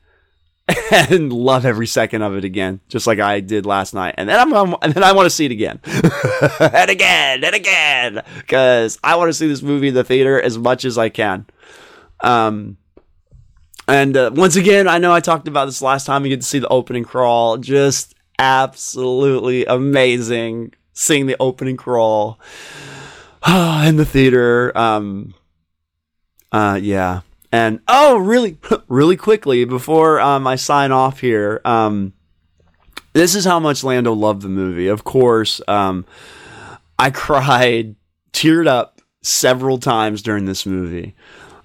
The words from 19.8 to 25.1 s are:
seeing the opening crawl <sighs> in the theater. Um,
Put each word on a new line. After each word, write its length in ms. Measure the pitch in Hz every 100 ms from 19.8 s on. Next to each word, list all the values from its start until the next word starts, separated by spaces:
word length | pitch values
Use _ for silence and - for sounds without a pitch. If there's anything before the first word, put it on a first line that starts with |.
| 139 139 127 123 117 117 117 117 117 _ _
seeing 320 | - - 143 135
the 100 | -
opening 360 | 131 127 131 127
crawl 600 | - 120 110 107 107 110 - - - - - - - - - _
<sighs> 40 | 165
in 500 | 180 165 156 156 156
the 80 | 147
theater. 680 | 135 131 123 120 120 123 -
Um, 580 | 113 107 104